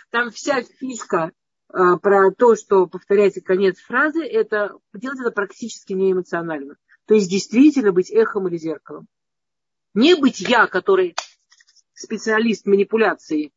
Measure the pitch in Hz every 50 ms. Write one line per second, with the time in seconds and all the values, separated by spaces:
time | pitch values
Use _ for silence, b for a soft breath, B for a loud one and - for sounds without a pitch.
0 | b _ - 233 240 233 - - - 285 277 254 240 - _ _ 269 262 247 214
1 | - - 202 170 160 170 - _ _ _ _ _ _ _ - 185 185 180 180 170
2 | - 202 202 196 196 190 185 - 247 240 220 220 - _ 202 190 180 170 - 180
3 | - - 202 196 202 190 - 185 - - 185 185 202 190 185 - _ - 233 254
4 | 294 311 294 330 311 - - 220 214 - 214 208 208 196 - - _ _ - 202
5 | 214 262 277 262 247 226 - 208 202 381 - - - 220 - - _ - 196 190
6 | 190 190 185 185 180 - - 170 170 165 160 143 139 139 151 _ _ b b b
7 | _ - 214 214 196 170 185 196 - - 214 233 285 311 - 269 214 202 180 180
8 | 185 - - 220 226 214 - 208 190 185 170 165 156 160 151 143 _ - 147 156
9 | - _ _ _ _ _ _ _ _ _ _ _ _ _ _ _ _ _ - 196
10 | 247 330 359 320 277 247 - - 180 185 247 233 196 - - 185 - - 190 185
11 | 185 175 165 - - - _ _ _ _ _ _ _ _ _ _ _ _ _ -
12 | - - 226 190 - 226 214 214 226 233 202 - - 202 196 196 196 - 214 226
13 | 220 185 160 - _ - 160 151 151 147 _